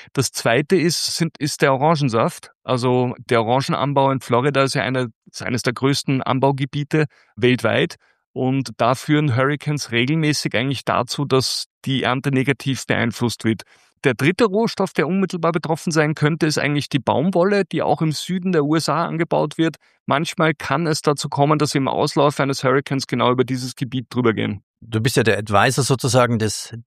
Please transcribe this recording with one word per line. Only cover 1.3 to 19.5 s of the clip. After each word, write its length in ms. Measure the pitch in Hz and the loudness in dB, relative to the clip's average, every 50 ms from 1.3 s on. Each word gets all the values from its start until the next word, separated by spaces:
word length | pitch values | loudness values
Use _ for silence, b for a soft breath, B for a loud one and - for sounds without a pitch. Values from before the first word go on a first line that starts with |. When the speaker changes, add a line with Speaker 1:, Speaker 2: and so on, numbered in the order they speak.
| - - | -4 -4
Speaker 1:
ist 240 | - 151 - - | -6 -6 0 2
der 100 | 160 139 | 2 2
Orangensaft. 800 | 135 127 139 156 170 143 147 131 107 120 135 175 - - - - _ _ _ | 4 4 2 2 2 2 2 0 2 0 0 0 -2 -8 -14 -20 _ _ _
Also 500 | - 127 123 120 127 123 127 123 123 - - 120 - | -2 -2 0 2 2 2 2 2 0 -2 -6 -2 0
der 140 | 123 117 110 | 2 2 2
Orangenanbau 640 | 110 123 135 131 - 165 - 113 139 139 139 135 135 | 2 2 0 0 0 -2 -2 0 0 2 2 2 2
in 100 | 135 131 | 0 -2
Florida 440 | - - 123 117 127 147 139 135 135 | -2 0 0 2 2 2 2 2 0
ist 100 | 131 - | 0 0
ja 80 | 143 | -2
eine, 300 | 98 117 131 131 127 113 - _ _ _ | -2 -2 -2 -2 -4 -4 -8 _ _ _
ist 140 | - - - | -14 -10 -6
eines 180 | 98 120 120 | -4 -4 -2
der 100 | - 131 | -2 -2
größten 480 | 117 - - 135 143 - - - 139 131 | -2 0 2 0 0 0 0 -2 -2 -2
Anbaugebiete 840 | - - 123 131 131 139 143 131 143 139 - 147 147 - - 151 147 b b b b b b | 0 -2 0 2 2 2 0 0 -4 -4 -4 -6 -4 0 0 0 0 b b b b b b
weltweit. 580 | - 107 123 127 - - 110 107 123 143 170 - - _ _ _ _ _ _ | 2 2 2 4 2 2 2 2 0 0 -2 -6 -12 _ _ _ _ _ _
Und 380 | - 127 127 127 131 135 131 - 110 - | -8 -4 -2 -2 0 -2 -4 -4 -2 0
da 180 | 120 - 131 | 2 2 2
führen 400 | - - - 151 147 151 147 113 | 2 2 2 2 2 2 2 2
Hurricanes 560 | 127 131 143 147 139 - 147 147 143 - - | 2 2 0 0 -2 -4 -4 -4 -4 -4 -2
regelmäßig 640 | 113 117 123 131 156 165 156 151 143 - - 160 - | 0 0 2 2 2 2 2 0 0 0 -2 -2 -2
eigentlich 280 | 104 123 139 139 - - | -2 -2 -2 -4 -4 -2
dazu, 400 | - 98 90 120 120 - - 143 | -2 0 0 -2 -2 -4 -6 -2
dass 420 | 131 131 131 - - - - - - _ _ - | 0 0 0 0 0 -4 -8 -8 -12 _ _ -6
die 180 | 135 135 123 | -6 -4 -2
Ernte 300 | 80 113 123 135 - 143 | -2 -2 -2 -2 -2 0
negativ 540 | 135 131 131 143 135 - - 139 131 - - | 0 0 0 0 -2 -2 -4 -4 -4 -4 -4
beeinflusst 580 | - 117 101 113 117 110 - 123 117 - - - | -2 -2 0 0 -2 -2 -2 -2 -2 -2 -2 -2
wird. 180 | 113 110 90 b b b b b b b _ | -2 -2 -2 b b b b b b b _
Der 120 | - 151 139 | 0 0 0
dritte 320 | - 131 156 190 - 247 | 2 2 0 2 2 2
Rohstoff, 460 | 208 185 214 226 196 - - 196 180 - | 2 2 0 0 0 0 -2 -4 -2 0
der 120 | - 156 | -2 0
unmittelbar 460 | 139 180 196 190 180 - 175 165 165 | 0 0 0 -2 -2 -2 -2 0 0
betroffen 400 | 165 165 - 147 160 - - 180 | 0 0 -2 -4 -4 -4 -4 -2
sein 240 | 151 160 151 151 156 | 0 2 2 0 0
könnte, 300 | - 147 147 170 156 - | 0 0 0 0 0 0
ist 120 | 156 143 - | 0 0 0
eigentlich 300 | - 143 147 147 - - | -2 0 -2 -2 -2 -2
die 100 | - 139 | -4 -2
Baumwolle, 680 | - - 104 117 147 190 190 175 175 202 208 202 190 | 0 0 0 2 2 2 2 2 2 2 2 0 0
die 180 | - - 151 | -2 -4 -2
auch 200 | - - 143 - | 0 0 0 0
im 80 | 160 160 | 0 -2
Süden 400 | 147 - - - 180 190 180 190 | -2 -4 -6 -6 -4 -4 -2 0
der 140 | 180 156 143 | 0 2 2
U 100 | 147 156 | 2 2
S 140 | 165 143 - | 0 0 0
A 180 | 143 160 170 | -2 -2 -2
angebaut 520 | 156 151 160 170 - 151 151 156 151 | -2 -4 -4 -2 0 0 0 0 0